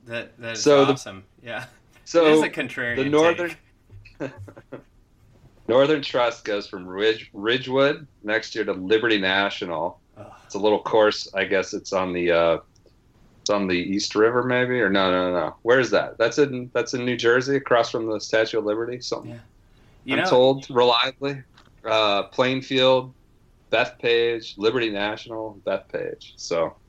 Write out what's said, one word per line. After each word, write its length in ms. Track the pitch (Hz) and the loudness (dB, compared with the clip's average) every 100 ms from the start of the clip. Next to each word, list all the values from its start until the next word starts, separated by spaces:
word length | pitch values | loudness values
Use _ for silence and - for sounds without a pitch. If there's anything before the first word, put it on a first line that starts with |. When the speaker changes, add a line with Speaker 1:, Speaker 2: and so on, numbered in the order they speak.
| 117 | -10
Speaker 1:
That, 300 | 117 - - | -10 -10 -14
that 140 | 117 | -10
is 80 | 110 | 0
Speaker 2:
So 200 | 147 143 139 | 4 6 4
the 60 | |
Speaker 1:
awesome. 280 | 131 - 95 - _ | 0 -6 -18 -20 _
Yeah. 220 | 120 113 120 _ _ _ | -14 -14 -14 _ _ _
Speaker 2:
so 220 | - 170 156 | -2 2 6
Speaker 1:
It 60 | |
is 100 | 156 | 4
a 60 | 151 | 2
contrarian 460 | 160 127 - 120 120 | -4 -8 -8 -6 -4
Speaker 2:
the 80 | |
Northern 500 | 139 151 165 170 175 - _ _ _ - - _ | 0 4 4 2 -6 -10 _ _ _ -20 -20 _
Speaker 1:
take. 140 | 135 | -12
Speaker 2:
<laughs> 480 | - 101 - _ 117 _ _ _ _ _ _ - _ - | -12 -20 -20 _ -20 _ _ _ _ _ _ -20 _ 0
Northern 340 | 123 143 151 | 4 4 2
Trust 420 | 139 135 120 - | 0 -2 -2 -2
goes 220 | - 104 101 | -6 -6 -6
from 200 | 98 90 | -14 -10
Ridge, 440 | 92 110 110 - | -2 0 0 -8
Ridgewood 720 | 104 107 127 131 131 139 160 147 _ | -6 -2 -2 -2 0 2 0 -10 _
next 320 | 104 110 - | -4 -4 -4
year 100 | 113 | -6
to 80 | 101 | -4
Liberty 460 | 95 92 110 117 104 | -4 0 2 2 0
National. 800 | 92 98 101 - 92 82 85 - _ - | 2 0 0 -4 -6 -4 -6 -8 _ -20
Speaker 1:
Ugh. 80 | 101 - | -20 -20
Speaker 2:
It's 100 | _ | _
a 40 | 101 | -2
little 220 | 107 101 | 0 0
course. 480 | - 113 107 - - | 2 4 4 2 -6
I 100 | 95 | -4
guess 280 | 95 98 90 | 0 0 -2
it's 200 | 98 - | -8 -6
on 200 | 95 92 | -4 -2
the, 180 | 90 85 | -2 2
uh, 260 | 85 85 78 _ _ _ _ _ _ _ _ | 2 2 0 _ _ _ _ _ _ _ _
it's 100 | - | -4
on 180 | 101 95 | -2 0
the 80 | 90 | -2
East 380 | 90 98 - | -2 -4 -2
River, 280 | 107 110 123 | 2 2 2
maybe, 380 | 127 123 123 123 | 0 0 0 0
or 100 | 101 | 0
no, 200 | 98 95 | 2 2
no, 200 | 90 90 | 0 0
no, 60 | 90 80 | -2 -4
no. 100 | - | -6
Where 180 | 113 131 | 2 2
is 100 | 117 | 4
that? 280 | 95 71 - | 0 -2 -2
That's 200 | 113 147 | 0 2
in, 320 | 139 127 123 | 0 0 -6
that's 200 | 120 120 | -6 -4
in 100 | 127 | -4
New 120 | 123 117 | -4 0
Jersey, 400 | 117 123 127 139 | 2 2 2 -4
across 340 | 135 120 117 | 2 2 2
from 160 | 123 113 | -4 -6
the 120 | 104 | -6
Statue 380 | - 113 110 113 | -2 0 0 -2
of 60 | |
Liberty. 360 | 104 107 117 123 | -2 -4 -6 -8
Something 300 | - 117 104 | -8 -10 -10
Speaker 1:
Yeah. 60 | 117 - _ _ _ _ _ | -18 -20 _ _ _ _ _
You 120 | 127 135 | -4 -2
Speaker 2:
I'm 80 | |
Speaker 1:
know, 60 | 185 | 4
Speaker 2:
told 360 | 131 131 135 - | 6 6 2 -2
reliably. 760 | 123 123 117 131 - 139 139 - _ _ _ | 2 4 4 0 -2 -6 -6 -14 _ _ _
Uh, 400 | 113 110 107 101 | 0 2 4 2
Plainfield, 880 | 95 - 127 131 131 135 131 131 127 _ _ _ _ _ _ | -2 0 0 0 -2 2 4 4 0 _ _ _ _ _ _
Bethpage, 840 | 110 123 - 120 117 117 117 110 - | 0 0 -2 0 2 2 -2 -8 -2
Liberty 320 | 107 123 113 | 0 0 -2
National, 680 | 101 104 110 - 110 110 98 | -2 -4 -6 -10 -10 -10 -10
Bethpage. 680 | 98 95 - - - - - - | -6 -6 -6 -8 -8 -12 -18 -18
So. 380 | - 87 80 - | -6 -2 -2 -6